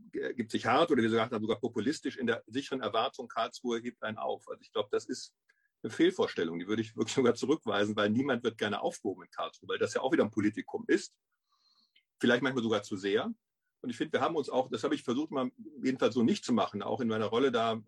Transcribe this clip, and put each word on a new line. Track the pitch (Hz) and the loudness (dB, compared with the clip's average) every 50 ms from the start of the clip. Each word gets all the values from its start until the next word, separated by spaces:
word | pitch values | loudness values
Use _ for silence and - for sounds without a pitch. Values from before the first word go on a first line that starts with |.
| 107 - | -16 -10
g-, | - - - 127 | -8 -6 -4 -4
gibt | - 123 113 110 | -4 -4 -4 -4
sich | - 107 - | -4 -2 2
hart | 113 123 151 170 165 | 2 4 4 4 4
oder | 147 123 | 4 4
wie | 113 113 | 4 4
Sie | |
gesagt | 113 113 110 - | 4 2 2 0
haben, | 120 107 | -2 -2
sogar | 110 107 107 - | -2 -2 -2 -2
populistisch | - 117 - 113 101 131 151 - - 139 - | -2 -6 -4 -2 -2 -2 -2 -4 -4 -8 -6
in | - 123 | -4 -2
der | 117 113 117 - | -2 -2 -2 -4
sicheren | - 107 135 139 - 135 131 | -8 -6 -6 -6 -4 -6 -4
Erwartung, | 117 107 113 110 117 120 - - 123 117 | -4 -2 0 0 0 0 -2 -8 -12 -6
Karlsruhe | - 120 113 120 - - - 123 117 117 | -4 -4 -4 -4 -4 -6 -4 -4 -4 -4
hebt | 117 120 - - | -4 -8 -10 -8
einen | - 110 107 | -8 -8 -6
auf. | - - 123 110 - - - | -6 -4 -6 -6 -6 -8 -12
Also | - - | -16 -16
ich | - - | -14 -8
glaube, | - 110 104 - | -4 -4 -2 0
das | - 110 - | -2 -2 -2
ist | - 131 - - - _ _ _ _ _ _ _ _ _ _ - | -4 -8 -10 -10 -16 _ _ _ _ _ _ _ _ _ _ -10
eine | 117 | -4
Fehlvorstellung, | - - 160 180 190 - 107 - - - 87 82 82 85 | 2 4 4 4 4 2 0 0 0 -2 -2 -2 -2 -4
die | 87 | -4
würde | 95 110 113 | -2 -2 -2
ich | 110 110 - | -2 -2 -2
wirklich | - 117 - - | -4 -2 -2 2
sogar | 139 127 120 117 | 4 4 4 4
zurückweisen, | - - 123 151 - - 110 101 101 104 107 107 | 4 2 0 0 0 0 -2 0 0 2 0 2
weil | 107 104 104 | 2 2 4
niemand | 107 123 135 143 127 120 | 4 2 2 2 0 0
wird | 123 117 107 - | 0 -2 -2 -2
gerne | 110 104 104 101 | -2 -2 -2 -2
aufgehoben | - - - - - 104 92 90 82 | -2 -4 -4 -4 -4 -4 -4 -6 -10
in | - | -14
Karlsruhe, | - - 85 82 - - - 92 | -10 -8 -8 -8 -10 -10 -8 -4
weil | 95 104 | -2 0
das | 110 - - | 0 0 0
ja | 120 | 0
auch | - 131 | 0 2
wieder | - 139 113 | 4 4 4
ein | 107 | 2
Politikum | - 107 101 104 107 - - - - - - - | 2 0 0 0 0 -2 -6 -6 -6 -4 0 2
ist, | - - - - _ _ _ _ _ _ _ _ _ _ _ _ _ _ _ _ _ _ _ _ _ - | 2 2 0 -2 _ _ _ _ _ _ _ _ _ _ _ _ _ _ _ _ _ _ _ _ _ 0
vielleicht | - 120 120 127 | 4 4 4 4
manchmal | 135 131 135 131 113 | 4 2 0 0 0
sogar | 113 110 101 | 2 0 0
zu | - - 107 | -2 -4 -6
sehr. | 92 95 98 98 113 151 226 226 _ _ _ _ _ _ _ _ _ | -4 0 2 2 2 2 0 -6 _ _ _ _ _ _ _ _ _
Und | - 131 | -10 -8
ich | 117 - | -4 -4
finde, | 156 151 - | -4 0 0
wir | 113 | 0
haben | 135 160 170 | 0 0 0
uns | 160 131 - | -2 -2 -2
auch, | - 123 127 - | 0 -2 0 0
das | 127 110 | -2 -2
habe | 151 143 151 | 0 0 -2
ich | 139 | 0
versucht, | - - 117 131 156 - | 0 -2 -2 0 -2 -2
mal | 156 135 127 123 - - - - - 127 | -2 -2 -4 -4 -6 -10 -18 -18 -10 -4
jedenfalls | 110 131 131 - - 117 113 | -2 -2 0 2 2 2 4
so | 123 | 4
nicht | 113 139 208 - | 4 4 2 2
zu | - - 123 | 0 0 2
machen, | 104 95 - - 101 | 2 2 0 -2 -6
auch | 101 - - 110 | -4 -4 -4 -2
in | 123 113 | 0 0
meiner | 110 110 110 | 0 0 0
Rolle | 98 110 120 139 135 | 0 2 2 2 4
da, | 120 117 113 113 110 113 107 | 2 2 0 0 -2 -2 -4